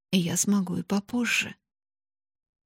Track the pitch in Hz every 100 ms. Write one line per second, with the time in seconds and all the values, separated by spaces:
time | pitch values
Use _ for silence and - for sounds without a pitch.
0 | _ 185 170 180 - 202 180 175 175 202
1 | - 247 233 - - - _ _ _ _
2 | _ _ _ _ _ _